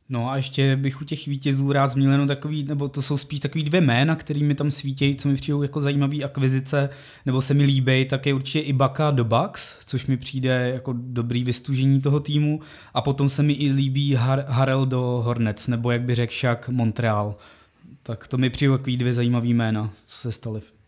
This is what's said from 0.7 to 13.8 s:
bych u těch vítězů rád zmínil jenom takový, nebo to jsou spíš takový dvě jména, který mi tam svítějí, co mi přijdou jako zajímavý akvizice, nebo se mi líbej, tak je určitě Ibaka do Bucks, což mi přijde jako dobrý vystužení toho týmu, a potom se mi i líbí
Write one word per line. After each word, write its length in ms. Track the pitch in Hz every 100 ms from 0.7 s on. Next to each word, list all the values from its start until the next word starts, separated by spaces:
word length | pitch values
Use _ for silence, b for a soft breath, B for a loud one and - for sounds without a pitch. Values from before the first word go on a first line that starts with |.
| 135
bych 240 | 135 135
u 40 |
těch 220 | 151 151 -
vítězů 460 | 139 143 135 139
rád 140 | 139 139
zmínil 260 | 131 135
jenom 160 | 139 143
takový, 340 | 139 151 156
nebo 260 | 143 143 143
to 140 | 143
jsou 140 | 135 143
spíš 240 | - 147
takový 240 | 139 165
dvě 160 | 147 175
jména, 360 | 147 120 151 160
který 280 | - 147
mi 100 | 147
tam 160 | 139 147
svítějí, 460 | 135 139 135 139 139
co 120 | 143
mi 60 |
přijdou 280 | 135 143 143
jako 180 | 143 151
zajímavý 440 | 139 143 139 151
akvizice, 640 | 143 - 131 131 135 147 139 B B B 135
nebo 140 | 127
se 140 | 131
mi 100 | 143
líbej, 400 | 143 135 127 131 131
tak 200 | 135 139
je 80 |
určitě 260 | 135 135 156
Ibaka 500 | 143 131 135 135 151
do 140 | 135
Bucks, 540 | 113 117 190 - - - -
což 200 | 131 -
mi 100 | 127
přijde 540 | - 131 131 127 123
jako 200 | 127 131 120
dobrý 480 | 127 120 120 120
vystužení 560 | 123 120 - 131 135 135
toho 200 | 139 147
týmu, 400 | 147 147 151 156 B B B
a 80 | -
potom 260 | 143 139 139
se 140 | 143
mi 100 | 147
i 200 | 135 143
líbí 440 | 139